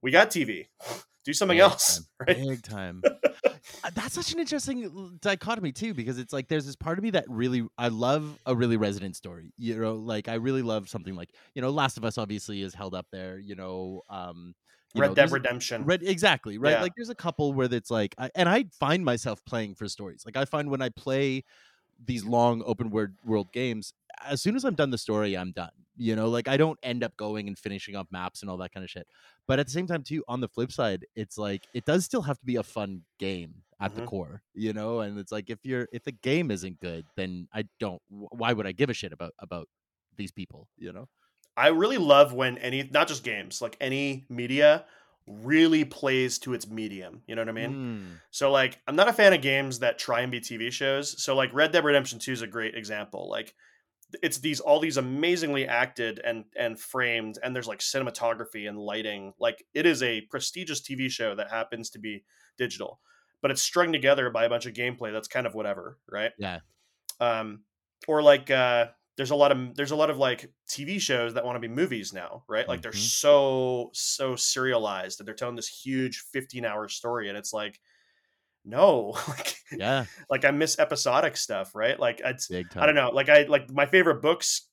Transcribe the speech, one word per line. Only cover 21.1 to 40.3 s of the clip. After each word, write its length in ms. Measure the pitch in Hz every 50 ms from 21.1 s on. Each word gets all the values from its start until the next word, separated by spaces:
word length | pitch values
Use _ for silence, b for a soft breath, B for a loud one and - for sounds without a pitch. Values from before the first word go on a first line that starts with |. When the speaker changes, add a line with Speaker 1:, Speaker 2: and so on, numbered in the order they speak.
| 135 135 139 143 131 131 131 b b b b b b b b b _ _ 120
Speaker 2:
these 200 | 110 123 117 98
long 380 | 107 120 120 120 120 120 113 113
open 260 | - 113 98 123 113
wor-, 220 | 101 110 107 101 95 _ _
world 260 | 117 110 107 101 90 -
games, 400 | 120 127 127 117 107 104 - - _ _ _ - - -
as 160 | 139 143 131 -
soon 120 | 190 214
as 80 | 269 247
I'm 100 | 269 196
done 140 | 147 151 139
the 80 | 127 113
story, 380 | - - 107 107 107 101 98
I'm 140 | 90 90 92 87
done. 180 | - 87 82 _ _ 62 _ _
You 180 | - 120 113 110
know, 120 | 107 110 113
like, 180 | 117 120 117 127
I 80 | 135
don't 220 | 139 156 160 156 - -
end 200 | 127 120 123 120
up 120 | 113 -
going 300 | - 107 107 107 107 104 101
and 100 | 101 -
finishing 380 | - 107 98 98 - - 98
up 140 | 98 95 - 92
maps 280 | 90 92 92 _ - -
and 80 | 101
all 60 | 92 90
that 140 | 92 90 _
kinda 140 | 95 95 87
shit. 180 | - 90 85 b b b b b b b b -
But 100 | 131 135
at 60 | 143
the 60 | 123 131
same 140 | 165 180 175
time, 140 | 175 160 135
too, 200 | - 147 160 - -
on 120 | 120 127
the 80 | 127 110
flip 220 | _ - 120 131 -
side, 340 | - 135 110 95 92 92 - _
it's 220 | - 107 98 - -
like, 280 | 104 101 98 98 - _ _
it 120 | 120 -
does 200 | - 151 180 175
still 180 | - - 254 175
have 160 | 139 143 -
to 60 | _
be 100 | 127 123
a 60 | 120 107
fun 400 | - - 113 104 98 95 92 82 _ _ _
game 440 | - 95 95 90 85 80 - - _ _ _ _
at 140 | 101 95 95
the 60 | 107 117
Speaker 1:
Mm-hmm. 60 | 117
Speaker 2:
core, 340 | - 98 87 73 76 - _ _ _
you 180 | 98 107 110 107
know? 280 | 107 107 110 117 117
And 180 | 110 101 101 104
it's 120 | 98 - -
like, 180 | 107 101 90
if 140 | 117 107 _
you're, 240 | 131 131 123 120 - -
if 100 | 117 _
the 80 | - 131
game 380 | 107 - 127 139 165 175 147 104
isn't 260 | 92 87 95 90 -
good, 240 | - 90 82 82 82 _ _
then 320 | - 95 92 90 90 87 - -
I 120 | 110 107 98 _ _
don't, 200 | 113 101 90 85 _ _
wh-, 240 | 98 101 101 98 -
why 200 | 120 117 117 123
would 140 | 104 107
I 60 | 98 92
give 180 | 87 139 135
a 40 | 117
shit 180 | - - - 78
about, 220 | 73 87 82 - _
about 280 | - 82 87 87 80 _ _ _ _ _ _ _ _ _ _
these 140 | - 104 90